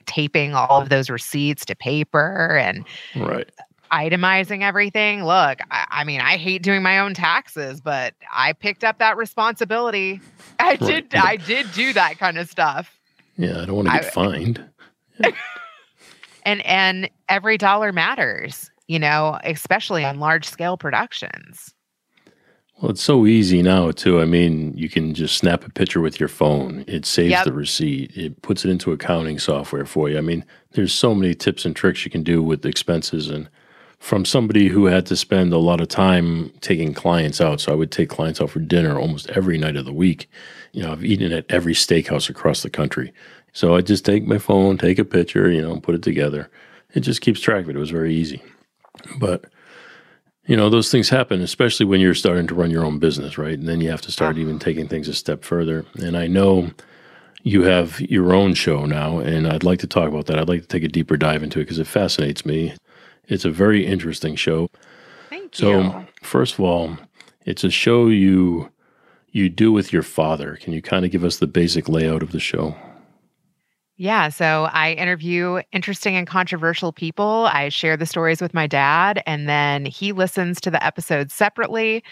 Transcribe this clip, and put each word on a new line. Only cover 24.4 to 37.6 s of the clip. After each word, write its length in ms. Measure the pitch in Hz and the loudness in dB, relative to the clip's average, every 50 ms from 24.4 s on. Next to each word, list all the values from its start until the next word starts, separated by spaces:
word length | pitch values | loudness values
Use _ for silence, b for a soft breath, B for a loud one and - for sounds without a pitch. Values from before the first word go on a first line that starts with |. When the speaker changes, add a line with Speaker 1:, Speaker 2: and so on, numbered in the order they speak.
| 87 82 80 78 78 76 - | 4 4 2 0 -2 -6 -6
Speaker 2:
you 140 | - 80 78 | -6 -8 -4
can 240 | - 85 80 80 76 | -2 -2 -2 -2 -2
just 240 | 82 80 76 - | -4 -4 -2 -2
snap 300 | - - 87 87 - - | 0 2 2 0 0 -2
a 40 | - | -8
picture 300 | - - 92 - - 87 | -6 -4 -2 0 0 0
with 180 | 82 78 - - | 0 0 -2 -2
your 120 | 78 - | -4 -6
phone. 520 | - - 78 76 73 71 67 - 78 67 - - | -2 2 2 2 4 2 0 -4 -8 -10 -10 -8
It 160 | 95 78 - | -8 -6 -6
saves 260 | - - 90 85 87 90 | -2 0 2 4 4 4
Speaker 1:
Yep. 120 | 90 185 | 4 2
Speaker 2:
the 80 | - 73 | 2 -2
receipt. 580 | 73 73 - - - 80 73 139 135 135 - - | -2 -4 -4 -4 -2 -2 -2 -2 -4 -6 -10 -10
It 240 | 95 82 76 - - | -10 -10 -10 -10 -8
puts 240 | - - 101 - - | -6 -4 -4 -2 0
it 60 | 92 | 0
into 200 | 92 92 - 90 80 | 0 0 0 -2 -4
accounting 460 | 76 - - 87 82 80 78 76 69 | -2 -2 -2 -2 0 -2 -4 -6 -4
software 460 | - - 73 71 71 - 71 71 69 | -2 -2 -2 -2 -4 -6 -6 -6 -6
for 240 | - - 82 76 73 | -4 -2 -2 0 0
you. 80 | 76 | 0
I 60 | 76 78 | -2 -2
mean, 240 | 82 85 85 - b b b b b - | -2 -4 -4 -6 b b b b b -2
there's 220 | 110 98 90 - | -2 0 0 0
so 200 | - - 120 110 | 2 2 2 4
many 200 | 98 95 90 85 | 2 2 2 0
tips 320 | - - 101 92 - - | 0 -2 -2 -2 -2 -4
and 100 | 85 78 | -6 -4
tricks 280 | - - 95 90 - - | 0 0 0 0 0 -4
you 40 | - | -6
can 120 | - 85 78 | -6 -4 -2
do 200 | 85 85 82 80 | 0 2 2 2
with 220 | 80 78 73 - | 0 -2 -2 -2
expenses. 640 | - - - - - 87 80 - - - 80 76 76 | -4 -4 -4 -2 -2 -2 -2 -2 -4 -6 -6 -6 -6
And 220 | 76 76 80 b b b b b b b b b b b | -8 -10 -10 b b b b b b b b b b b
from 260 | - - - 98 90 | -4 -2 0 0 2
somebody 440 | - - 131 113 107 104 104 101 87 | 2 2 2 2 4 6 6 6 6
who 180 | 87 101 101 | 6 6 6
had 180 | 92 90 92 87 | 6 6 4 2
to 100 | - 92 | 2 -2
spend 360 | - - - 101 95 92 87 85 | -2 0 0 2 2 4 4 4
a 60 | 82 | 4
lot 240 | 85 85 87 85 82 | 4 4 2 2 0
of 60 | - | -2
time 640 | - - 95 95 92 87 85 85 82 82 80 - - _ - | 0 2 4 4 4 4 4 2 0 -2 -4 -8 -10 _ -4
taking 320 | - 95 80 82 76 73 | -2 -2 0 0 -2 -4
clients 440 | - - 87 85 85 80 76 73 - | -2 0 0 2 2 0 0 0 0
out, 220 | 85 78 73 73 | 0 0 0 0